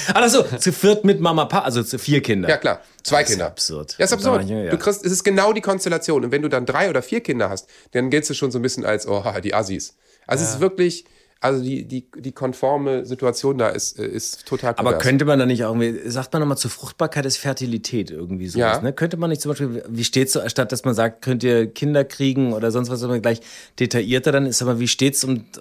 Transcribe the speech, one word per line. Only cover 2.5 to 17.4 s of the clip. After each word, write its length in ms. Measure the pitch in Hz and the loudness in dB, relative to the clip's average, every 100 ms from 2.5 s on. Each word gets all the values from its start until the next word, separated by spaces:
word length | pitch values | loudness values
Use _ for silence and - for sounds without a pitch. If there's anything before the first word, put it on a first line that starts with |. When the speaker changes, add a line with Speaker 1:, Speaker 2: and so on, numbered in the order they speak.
| 151 | 0
Speaker 2:
klar. 240 | 135 92 - _ | 0 -2 -6 _
Zwei 180 | - 147 | 0 2
Speaker 1:
Das 80 | 151 | 2
ist 60 | 101 | 0
Speaker 2:
Kinder. 120 | 82 | -2
Speaker 1:
absurd. 480 | - - 78 76 - | -4 -6 -6 -10 -2
Speaker 2:
Ja, 80 | 185 | 0
ist 80 | |
absurd. 340 | 226 202 254 98 | 2 2 2 0
Speaker 1:
Ja, 80 | 107 | -4
ja. 80 | 95 | -2
Speaker 2:
Du 60 | 165 | 0
kriegst, 280 | - 202 185 | 0 0 -2
es 60 | |
ist 120 | 190 | 0
genau 300 | - 196 202 | 2 4 4
die 80 | 220 | 2
Konstellation. 640 | 202 190 185 165 - 147 | 0 -2 0 -2 0 0
Und 80 | 120 | 2
wenn 100 | 143 | 0
du 60 | 151 | 0
dann 160 | 135 123 | 0 0
drei 240 | 135 190 | 0 0
oder 120 | 139 | 0
vier 200 | - 226 | -2 -4
Kinder 280 | 233 131 98 | -2 -2 -2
hast, 180 | 95 - - _ | -4 -10 -20 _
dann 180 | 123 131 | -2 2
giltst 200 | 143 147 | 0 0
du 40 | |
schon 180 | 139 139 | -2 -2
so 80 | 123 | 0
ein 20 | |
bisschen 240 | 123 127 110 | -2 -2 -2
als, 220 | 107 - | -2 0
oh, 160 | 101 104 101 | -2 -2 -4
die 100 | 101 | -2
Assis. 440 | 98 101 95 - - _ _ - | -2 -2 -4 -8 -14 _ _ -4
Also, 160 | 139 | -2
es 80 | 165 | -2
Speaker 3:
Ja. 40 | 135 | 0
Speaker 2:
ist 60 | |
wirklich, 440 | 185 190 180 170 - _ _ _ | 0 2 0 0 -10 _ _ _
also 200 | 131 135 | 0 0
die, 240 | 127 135 - | 0 -4 -6
die, 240 | 127 123 - | -10 -10 -12
die 160 | 131 | -12
konforme 720 | 127 131 127 131 143 139 131 123 | -6 -6 -2 0 0 0 -2 -4
Situation 520 | 127 127 117 139 135 | -2 -2 0 0 2
da 100 | 110 | 0
ist, 300 | - - - | 0 -6 -6
äh, 60 | 110 | -8
ist 400 | 113 - - - | -6 -8 -10 -6
total 240 | 135 127 117 | -4 -2 0
Speaker 1:
Aber 140 | 113 | 0
Speaker 2:
pervers. 120 | 95 | 2
Speaker 1:
könnte 220 | 131 135 143 | 2 2 4
man 120 | 143 | 4
da 80 | 127 | 4
nicht 180 | 123 113 | 2 0
auch 100 | 113 | 0
irgendwie, 300 | 117 113 110 | 0 -2 -6
sagt 240 | 123 127 | -6 -4
man 60 | 165 | -2
nochmal, 180 | 147 135 | 0 -2
zur 140 | 120 | -4
Fruchtbarkeit 540 | - 127 - 160 156 135 | -6 -14 -4 -2 -2 -2
ist 120 | |
Fertilität 720 | 131 | -2